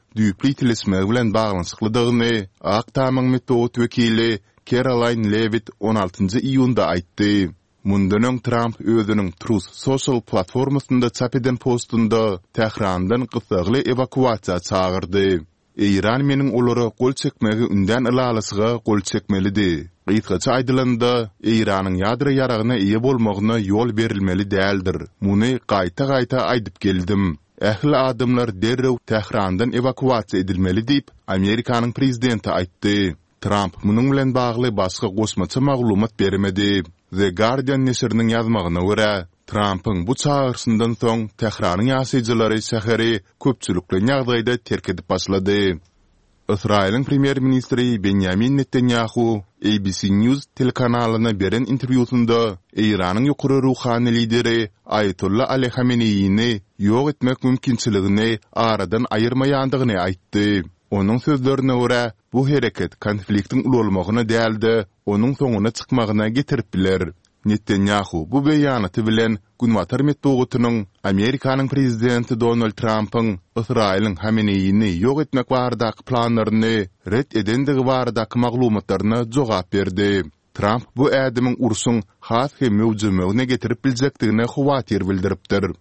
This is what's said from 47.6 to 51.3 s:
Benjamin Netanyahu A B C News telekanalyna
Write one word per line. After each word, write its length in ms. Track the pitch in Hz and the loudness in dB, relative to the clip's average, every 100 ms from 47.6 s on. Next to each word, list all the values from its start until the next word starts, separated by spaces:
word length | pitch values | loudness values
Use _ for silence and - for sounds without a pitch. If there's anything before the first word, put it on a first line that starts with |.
| - 123 123 113 | 0 0 0 0
Benjamin 520 | 98 98 92 92 123 139 | 0 2 2 2 2 0
Netanyahu 880 | 131 135 123 117 113 120 117 107 - - | 0 2 2 2 0 0 0 0 -6 -4
A 200 | 101 107 | 0 0
B 80 | 98 | 0
C 180 | 90 101 | 0 2
News 360 | 101 117 139 - | 4 4 2 -4
telekanalyna 880 | - 127 - 123 120 113 113 117 | -2 0 2 0 2 2 2 0